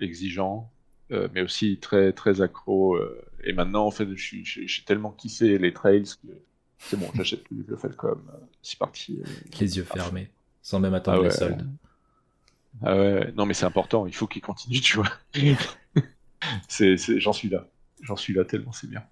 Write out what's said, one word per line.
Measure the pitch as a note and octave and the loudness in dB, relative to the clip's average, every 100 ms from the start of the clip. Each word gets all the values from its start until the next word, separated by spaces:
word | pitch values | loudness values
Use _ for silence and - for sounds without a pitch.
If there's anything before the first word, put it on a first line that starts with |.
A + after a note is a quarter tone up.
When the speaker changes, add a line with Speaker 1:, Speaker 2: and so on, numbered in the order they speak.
Speaker 1:
exigeants, | F#2 E2+ F#2+ F2+ F#2+ G#2+ A2+ _ _ _ - | -8 -6 -6 -4 -4 -4 -12 _ _ _ -6
euh, | G#2+ F#2+ | -4 -2
mais | F#2 | -2
aussi | F2+ - G#2+ G2 | -4 0 0 0
très, | - G2+ G2 | 2 4 4
très | - G#2+ G2 | 4 0 2
accros, | F#2 - - G2 F#2+ | 0 -2 -2 2 4
euh, | F2 G2 A#1 - - | 2 -2 -8 -16 -10
et | - | -4
maintenant, | G2+ A2 G#2 G#2+ | -2 0 2 0
en | |
fait, | G2+ G2+ | -2 -6
je | F#2+ | -6
suis, | - F#2 | -10 -10
j'ai, | - - - | -10 -10 -8
j'ai | - | -8
tellement | - G#2 G#2+ | 0 0 -2
kiffé | - A2 - A2+ G2 | -10 -10 2 4 6
les | F2+ | 2
Trails | - G#2 G#2 G2+ - | 4 6 6 4 -10
que | - - _ _ _ _ | -18 -20 _ _ _ _
c'est | - G2+ | -6 -4
bon, | - | -2
j'achète | - F2+ - | -2 -2 -4
plus | - G#2 G2+ | -8 -10 -8
le | G#2+ | -8
Falcom, | G2+ F#2+ - - - | -8 -4 -4 -4 -8
euh, | - - _ | -20 -20 _
c'est | - - | -14 -4
parti, | - - - - | -4 -4 -12 -10
euh, | - - - - | -10 -14 -12 -2
Speaker 2:
Les | G2 F#2 | -2 -2
yeux | |
Speaker 1:
à | F2 | -6
fond. | F#2 | -6
Speaker 2:
fermés, | F2 F#2 F#2+ _ _ _ | -4 -6 -10 _ _ _
sans | - G2 | -4 0
même | F#2+ | 2
attendre | F#2 - F#2 | 2 2 4
Speaker 1:
Ah | |
Speaker 2:
les | F2 | 4
Speaker 1:
ouais. | - | 2
Speaker 2:
soldes. | F2 F2+ C#3 C#3+ _ _ _ _ _ _ _ _ _ A2+ | 0 -2 -8 -12 _ _ _ _ _ _ _ _ _ -4
Speaker 1:
Ah | G#2 G2 | 2 4
ouais, | G2+ | 4
ouais. | G2 G#2 - | 4 0 0
Non, | G2+ | 0
mais | |
c'est | F#2+ F2+ | 2 2
important, | F#2+ - A2+ F#2 | 2 2 0 0
il | |
faut | - G#2+ | -4 -6
qu'il | - | -6
continue, | - - B2 B2 | -10 -10 -4 0
tu | - A2 | 2 2
vois. | G2 - _ | 0 -4 _
<laughs> | C#3+ C#3+ C3 - - _ D3+ - _ - - D3+ G#2 - | 2 4 4 0 -10 _ 0 0 _ -20 -10 -8 -8 -6
C'est, | - G2 F2+ | 4 6 6
c'est, | - A2 | 2 2
j'en | G#2 | 2
suis | G#2 G2+ | 0 -2
là, | F#2 - _ _ _ | -4 -6 _ _ _
j'en | A#2+ G2+ | -10 -8
suis | - | -2
là | F#2 F#2 | 0 0
tellement | A2 A#2 | -2 -6
c'est | - A#2 | -14 -12
bien. | G#2+ - | -14 -16